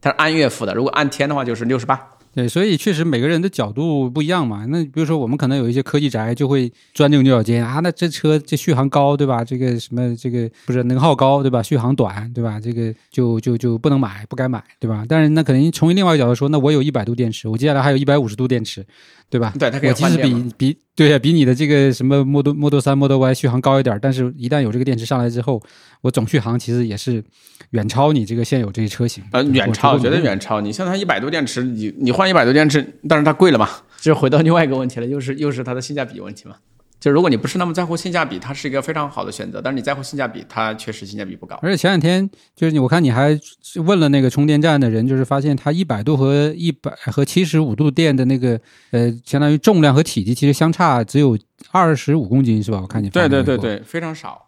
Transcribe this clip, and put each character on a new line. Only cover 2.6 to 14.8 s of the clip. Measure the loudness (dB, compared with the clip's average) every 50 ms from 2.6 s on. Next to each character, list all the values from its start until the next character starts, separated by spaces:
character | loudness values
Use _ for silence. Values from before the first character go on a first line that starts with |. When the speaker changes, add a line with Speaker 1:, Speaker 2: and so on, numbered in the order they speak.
| 0
Speaker 2:
以 | 0 0 0
确 | 0 -2
实 | -2 0 -2
每 | -2 0 0
个 | 0 0
人 | 0 0 -2
的 |
角 | -4 -2 -4 -6 -4
度 | -4 -4 -2 -2 0 0 -2 -2
不 | -2 -4 -2
一 | -2
样 | -2 -2 -2 -4
嘛。 | -4 -6 -6 -4
那 | -4 -4 -4
比 | -4 -4
如 | -4 -2
说 | -2 0 -2
我 | -2
们 | -2 -2
可 | -2 0 0
能 | 0 0
有 | 0 0
一 | 0
些 | -2 -2
科 | 0 -2 0
技 | 0 0
宅 | -2 -2 -4 -4 -2
就 | -2 0 0
会 | 0 0 0 -2 -6 _ _ _ _
钻 | 2 2 4 6
这 |
个 | 4 6
牛 | 6
角 | 4 4 2
尖 | 2 0 0 0
啊， | -2 -2 -2 -2
那 | -2 -2
这 | -2 -4 -4
车 | -4 -2 0 0 0 0
这 | 0 -4 -6
续 | -4 0 0 0
航 | 2 0 2
高， | 2 2 2 4 2
对 | 2 0
吧？ | 0 0 -2 -2
这 | -4 -4 -2
个 | -2 -2 -2 -2
什 | -6 -6 -4
么， | -4 -2 -2 -4
这 | -4 -6 -4
个 | -4 -2 -4 -4 _ _ _
不 | -4 -2
是 | 0 0
能 | 0 2 2
耗 | 4 4 4
高， | 4 4 4 4 4 2
对 | 0
吧？ | 0 0 -2
续 | 0 -2
航 | 0 0 0 2
短， | 2 0 -2 -2 -8 -10 -8 -8
对 | -6 -6
吧？ | -6 -6 -6
这 | -8 -8 -6
个 | -4 -4 -6 -6 _ _ _
就， | _ -2 0 0 0 -2
就， | 0 -2 -2
就 | 0 0 -2 -2
不 | 0 0 0
能 | 0 0
买， | 0 -2 -6 -12 -14 -12
不 | -8
该 | -6 -4 -4
买， | -4 -6 -10 _ _ _